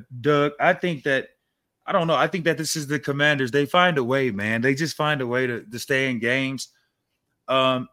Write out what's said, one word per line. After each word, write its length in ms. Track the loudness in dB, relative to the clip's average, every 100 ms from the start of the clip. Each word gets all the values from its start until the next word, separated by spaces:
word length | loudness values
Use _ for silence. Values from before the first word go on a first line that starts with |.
| -10 -4
Doug, 340 | 2 2 2 2
I 140 | 2
think 300 | 2 -2 -2
that, 260 | -2 -2 -2 _ _ _ _ _
I 100 | -4
don't 120 | 0 2
know. 100 | 2
I 120 | 2
think 180 | 0 0
that 140 | 0
this 160 | -2 -6
is 100 | -4
the 140 | -4
Commanders. 500 | -2 0 2 2 0
They 160 | 0 2
find 320 | 4 4 2
a 60 |
way, 260 | 0 0 0
man. 320 | -2 -2 0
They 140 | 0 0
just 200 | -2 -2
find 240 | -2 -2
a 80 | -2
way 200 | -2 -2
to, 160 | -4
to 160 | -8 -10
stay 320 | -2 0 0
in 80 | -2
games. 500 | -2 -2 -2 -6 -12 _ _ _ _ _ _ _ -2
Um, 420 | 2 2 0 -4